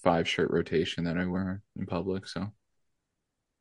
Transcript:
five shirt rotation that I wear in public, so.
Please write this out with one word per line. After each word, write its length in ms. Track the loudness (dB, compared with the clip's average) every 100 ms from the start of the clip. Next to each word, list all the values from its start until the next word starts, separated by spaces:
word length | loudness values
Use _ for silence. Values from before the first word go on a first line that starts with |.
five 240 | 4 4 2
shirt 240 | 0 2
rotation 540 | 2 2 0 0 -2
that 140 | -2 0
I 80 | 0
wear 340 | -2 -2 -6 -8 -10
in 80 |
public, 420 | -4 -4 -2 -4 -4
so. 240 | -6 -6 -10 _ _ _ _ _ _ _ _ _ _